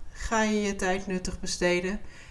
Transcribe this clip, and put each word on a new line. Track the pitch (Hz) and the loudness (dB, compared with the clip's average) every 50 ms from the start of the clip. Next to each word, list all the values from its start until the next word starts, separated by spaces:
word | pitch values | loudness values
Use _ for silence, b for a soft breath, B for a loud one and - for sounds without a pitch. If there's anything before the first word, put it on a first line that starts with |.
| - - | -10 -10
ga | - - - - 233 220 | -8 -6 -4 0 2 2
je | 220 214 214 208 | 4 4 4 2
je | 208 202 196 | 2 0 0
tijd | 196 196 180 185 196 196 | 0 2 2 2 0 0
nuttig | 202 185 180 180 185 175 - | -2 -2 -2 -2 -4 -4 -4
besteden | - 170 - - 185 175 175 180 180 185 208 214 B B B B B B | -4 -4 0 2 4 4 4 4 2 0 -2 -4 B B B B B B